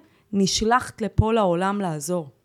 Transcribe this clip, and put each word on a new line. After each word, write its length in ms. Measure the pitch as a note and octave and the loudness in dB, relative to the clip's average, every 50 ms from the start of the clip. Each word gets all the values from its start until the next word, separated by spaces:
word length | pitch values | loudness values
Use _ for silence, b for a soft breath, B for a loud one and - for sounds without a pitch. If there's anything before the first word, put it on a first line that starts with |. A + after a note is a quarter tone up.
| b b b b b b - | b b b b b b 0
נשלחת 680 | G3 G3 F#3 - - A3 G#3+ A#3 A3+ - - - - | 0 2 2 0 0 0 2 2 0 0 -4 -8 -8
לפה 320 | A3 G3 - - G#3 A3 A3+ | -8 -2 0 0 2 2 2
לעולם 480 | A#3 G#3 F#3 E3+ E3+ F#3 F#3+ G3+ G3+ | 2 4 2 2 2 0 -2 -2 -2
לעזור. 480 | G3 F3 D#3 D3+ C#3+ D#3 F3+ F3 D#3 C3+ - _ _ | -2 -4 -4 -4 -4 -4 -4 -4 -4 -8 -14 _ _